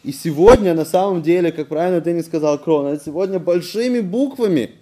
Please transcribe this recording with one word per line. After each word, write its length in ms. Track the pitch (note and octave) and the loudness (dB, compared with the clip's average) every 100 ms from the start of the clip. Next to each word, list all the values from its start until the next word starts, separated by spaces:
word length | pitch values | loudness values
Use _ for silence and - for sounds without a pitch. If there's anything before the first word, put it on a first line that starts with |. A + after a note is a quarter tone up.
И 80 | - | -12
сегодня, 640 | C3+ F3 C#3+ G3+ B3 G3 | -6 -4 4 6 6 4
на 100 | D#3+ | 0
самом 380 | D3+ F#3 G3 F3+ | 0 0 0 -2
деле, 320 | D#3 F3 E3+ | 0 2 0
как 160 | D#3 D3 | -2 -6
правильно 320 | D#3 F3+ F3 | -2 0 0
Дэнни 200 | D#3 E3+ | -2 -4
сказал, 380 | E3 D#3+ D3+ D3 | -4 -2 0 -2
Крон, 280 | E3+ D3+ C#3+ | 0 0 0
это 160 | D3 | -4
сегодня 360 | D#3 D#3 F#3+ F#3+ | -6 -4 -4 -2
большими 640 | E3 F3 F3 G#3+ B3+ B3 | 0 -2 -2 -4 -2 -2
буквами. 680 | F#3 A3+ C#4 C4+ A3 D#3 A2 - | -2 -2 -2 -2 0 0 -2 -10